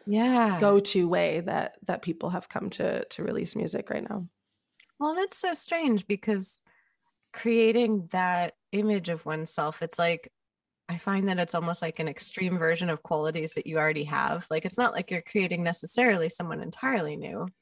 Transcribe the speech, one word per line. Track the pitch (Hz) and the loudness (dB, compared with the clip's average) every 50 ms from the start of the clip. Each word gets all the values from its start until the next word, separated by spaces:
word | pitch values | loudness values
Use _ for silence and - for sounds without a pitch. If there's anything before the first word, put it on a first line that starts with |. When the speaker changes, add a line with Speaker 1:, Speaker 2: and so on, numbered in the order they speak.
| _ | _
Speaker 1:
Yeah. | 202 208 220 240 254 254 240 226 208 185 165 | 0 2 4 4 4 6 6 4 4 4 6
Speaker 2:
go-to | 208 202 202 202 202 - - 185 175 165 | 6 8 8 8 6 6 4 4 4 4
way | 180 175 170 160 160 175 | 4 4 4 2 2 0
that, | 170 - - - - - - - - | -2 0 0 0 -2 -2 -6 -8 -6
that | - 180 - | -4 -4 -2
people | - 175 160 - - 170 | -4 -6 -4 -4 -4 -4
have | 180 180 - - | -4 -4 -6 -6
come | - - - 185 | -6 -6 -4 -4
to, | - - 165 - - - - | -4 -2 0 0 0 -2 -4
to | - - - - | -6 -6 -6 -4
release | - - - 175 - - | -4 -2 -2 -4 -4 -4
music | - - 160 - - - - | -4 -4 -2 -4 -6 -6 -4
right | - - - - | -6 -6 -6 -6
now. | - 196 175 - _ _ _ _ _ _ _ _ _ - - _ _ - | -6 -8 -8 -10 _ _ _ _ _ _ _ _ _ -20 -20 _ _ -4
Speaker 1:
Well, | 294 302 | -2 -2
and | 320 359 | 0 0
it's | 392 381 - - | -2 -2 -4 -4
so | - 359 320 | -4 -4 -4
strange | - - - 339 330 311 262 220 190 - | -4 -4 -4 -2 0 2 2 2 2 0
because | - 208 190 - 220 208 190 190 - - - _ _ _ _ _ _ _ _ _ _ _ _ _ _ | -2 -4 -2 0 -2 -2 -2 -4 -8 -14 -20 _ _ _ _ _ _ _ _ _ _ _ _ _ _
creating | - - - 240 226 226 226 220 220 240 240 220 214 196 165 - | -16 -4 0 2 4 6 6 6 6 4 4 4 2 0 -2 -2
that | - 185 185 180 180 175 175 - - _ _ _ | -2 0 2 2 2 0 0 -2 -4 _ _ _
image | 196 208 214 214 208 196 165 170 | -2 0 2 2 2 0 0 -2
of | 165 160 - | -6 -4 -4
oneself, | 156 156 156 160 - - 165 147 156 156 - | -4 -4 -4 -4 -6 -4 -2 -2 -2 -2 -4
it's | 170 165 - - | -6 -4 0 2
like, | 170 170 170 165 - - - _ _ _ _ _ _ _ _ _ _ - | 2 2 2 -2 -6 -14 -20 _ _ _ _ _ _ _ _ _ _ -10
I | 175 165 | -8 -4
find | - 202 196 196 196 196 | -2 0 0 2 2 0
that | 185 180 | 0 0
it's | 175 170 - | 0 0 -2
almost | 165 170 170 175 - | -2 -2 -2 -4 -4
like | 175 160 - - | -6 -6 -4 -4
an | 160 151 | -6 -6
extreme | - - - - - 185 190 185 185 170 | -6 -8 -10 -10 -4 -2 -2 0 0 2
version | 165 160 170 165 180 170 | 2 2 2 2 0 -2
of | 156 - | -2 -4
qualities | - - 165 151 151 160 156 165 156 160 - | -2 -2 -2 0 0 -2 -2 -2 -4 -4 -6
that | - - | -6 -6
you | 160 160 156 | -2 0 2
already | 151 156 156 147 147 | 2 2 2 0 -2
have. | 147 143 139 139 151 151 175 - - | -2 0 0 0 0 0 -2 -2 -2
Like, | 160 165 - | -2 -2 -2
it's | 185 - | -2 0
not | 240 247 233 | 0 0 2
like | - 175 185 - | 0 -2 -4 -4
you're | 185 170 | -6 -6
creating | - - - 208 185 170 175 175 | -6 -2 0 0 0 0 0 -2
necessarily | 170 170 175 - - - - 240 254 233 196 170 160 175 | -2 -2 -2 -4 -8 -4 0 4 4 4 4 4 0 -2
someone | - - 175 165 160 156 | -4 -6 -6 -6 -6 -6
entirely | 170 170 - - 262 269 262 196 156 151 147 | -8 -10 -8 -4 -2 0 0 0 0 -2 -4
new. | - 156 - 185 - 180 185 - _ | -8 -8 -8 -8 -8 -8 -8 -10 _